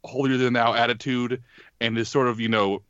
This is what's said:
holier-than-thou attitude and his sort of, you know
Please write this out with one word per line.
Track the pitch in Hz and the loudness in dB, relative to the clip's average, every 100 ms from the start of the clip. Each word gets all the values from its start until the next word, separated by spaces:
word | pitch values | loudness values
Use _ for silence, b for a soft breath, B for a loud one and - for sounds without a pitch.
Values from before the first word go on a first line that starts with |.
holier-than-thou | - 127 135 131 127 120 117 | -8 -2 0 2 2 2 2
attitude | 117 120 117 143 127 120 127 B B B _ | 2 2 0 -2 -4 -2 -6 B B B _
and | 117 113 | -2 -2
his | 113 | 0
sort | 143 123 | 0 0
of, | 113 | 0
you | 113 | 0
know | 110 98 98 _ | 2 2 -2 _